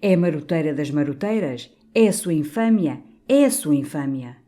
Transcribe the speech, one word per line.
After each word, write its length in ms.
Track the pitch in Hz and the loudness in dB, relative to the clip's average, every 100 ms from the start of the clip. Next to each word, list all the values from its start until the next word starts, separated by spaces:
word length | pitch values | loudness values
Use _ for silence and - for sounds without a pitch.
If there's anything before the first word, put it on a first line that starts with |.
É 140 | 202 | 4
a 40 | 185 | 2
maroteira 540 | 175 156 143 170 151 | 2 -2 -2 -2 -2
das 160 | 143 147 | -2 -2
maroteiras? 800 | 143 147 143 202 220 175 123 - _ _ | -2 -2 -2 -4 -2 -4 -8 -14 _ _
É 140 | - 220 | 2 2
a 40 | |
sua 220 | 185 - | 2 -2
infâmia? 680 | 165 151 - 226 220 170 127 - _ _ | -2 -2 -2 2 2 0 -4 -14 _ _
É 160 | 269 | 4
a 60 | 277 | 4
sua 240 | - 151 | 2 0
infâmia? 640 | 143 - 156 139 135 123 123 | 0 0 -6 -6 -6 -10 -16